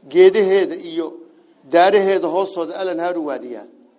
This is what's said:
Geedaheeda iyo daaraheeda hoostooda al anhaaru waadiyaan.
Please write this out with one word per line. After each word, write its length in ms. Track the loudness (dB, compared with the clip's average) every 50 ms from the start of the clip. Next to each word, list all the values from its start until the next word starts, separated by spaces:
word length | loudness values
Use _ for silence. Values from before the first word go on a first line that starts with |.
| _ -2
Geedaheeda 680 | 4 6 6 6 6 4 0 2 2 0 0 -2 -6
iyo 300 | -10 -12 -10 -8 -8 -8 -8 -12 -16 -20 _ _ _ _ _ _ _ _
daaraheeda 640 | 0 2 4 4 6 4 2 2 2 0 -2 -2 -2
hoostooda 500 | -2 -4 -4 -4 -6 -8 -8 -8 -8 -8
al 100 | -8 -6
anhaaru 380 | -6 -6 -6 -6 -6 -6 -8
waadiyaan. 420 | -8 -10 -10 -12 -14 -16 -16 -18 -20 _ _ _ _ _